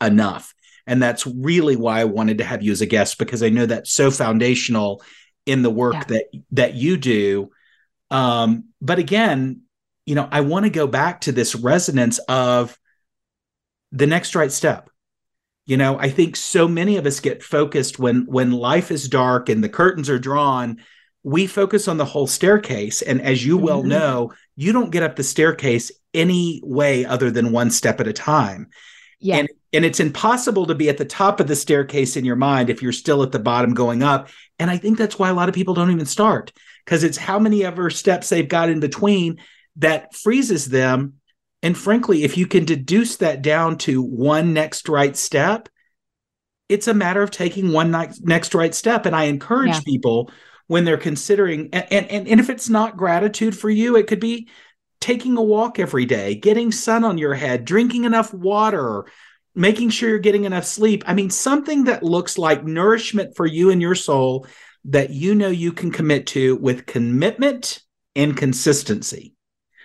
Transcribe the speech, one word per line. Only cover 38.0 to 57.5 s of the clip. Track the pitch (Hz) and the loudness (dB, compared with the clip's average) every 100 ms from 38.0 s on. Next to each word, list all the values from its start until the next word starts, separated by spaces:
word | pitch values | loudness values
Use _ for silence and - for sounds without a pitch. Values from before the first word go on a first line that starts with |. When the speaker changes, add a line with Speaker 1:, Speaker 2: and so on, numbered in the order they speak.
| - 180 - | 0 0 0
Speaker 1:
they've | 175 156 | 0 0
got | 170 165 | 0 0
in | 160 | 0
between | 147 - 202 202 170 170 - _ _ - | -2 0 2 2 0 -4 -12 _ _ -2
that | 156 156 - - | 0 0 -6 -4
freezes | - 254 240 165 131 | 0 0 0 -2 0
them. | 131 131 127 139 - _ _ _ _ | 0 2 0 -2 -10 _ _ _ _
And | 165 175 | -4 -2
frankly, | 196 226 233 170 | 0 0 2 2
if | 147 175 | 2 0
you | 180 | 2
can | 196 156 | 2 2
deduce | 151 131 196 233 - | -2 2 2 2 0
that | 170 143 | -2 0
down | 143 156 165 160 | 0 0 0 -2
to | - 131 | -2 -2
one | 127 120 139 151 170 | -2 -2 0 2 2
next | 156 151 - - | 0 -2 -6 -2
right | 147 143 - | 0 2 0
step, | - 147 175 220 - _ _ _ _ _ _ _ _ _ - | -2 0 2 0 -6 _ _ _ _ _ _ _ _ _ -2
it's | 208 233 | -2 2
a | 208 | 0
matter | 185 190 | 2 0
of | 202 | -2
taking | - 175 190 185 | -2 -4 -2 0
one | 156 165 | 2 2
ni-, | 165 160 - | 0 -4 -6
next | 170 165 - 180 | 0 0 0 0
right | 165 | 0
step. | - 226 233 180 | 0 0 0 0
And | 160 | 0
I | 151 | 0
encourage | 143 - 240 254 160 | -2 -2 0 2 0
Speaker 2:
Yeah. | 147 | -2
Speaker 1:
people | 131 123 113 120 - - _ - | -2 2 0 -2 -10 -20 _ -2
when | 170 | 0
they're | 170 151 | 2 0
considering, | 175 147 - 202 190 151 156 | 0 -6 0 2 2 -2 -6
and, | 180 - | -6 -2
and, | 202 190 | -2 -2
and, | 208 190 | -6 4
and | 220 | 4
if | - | 4
it's | 254 - | -2 -2
not | 220 220 185 | 0 0 -2
gratitude | 185 170 208 214 220 185 | 0 0 0 -2 -4 -2
for | 214 | 0
you, | 214 233 233 | 0 4 4
it | 208 | 2
could | 214 | -2
be | 226 233 226 - _ _ _ _ | -2 -6 -10 -20 _ _ _ _
taking | - 247 247 240 | -4 -2 0 0
a | |
walk | 220 208 233 233 | 2 2 0 -2
every | 170 135 123 | -2 -2 0
day, | 117 101 104 | 0 -2 0
getting | 202 214 233 | 2 2 2
sun | 220 - 226 | -2 0 2
on | 226 170 | 2 0
your | 147 | -2
head, | 139 143 | -2 -2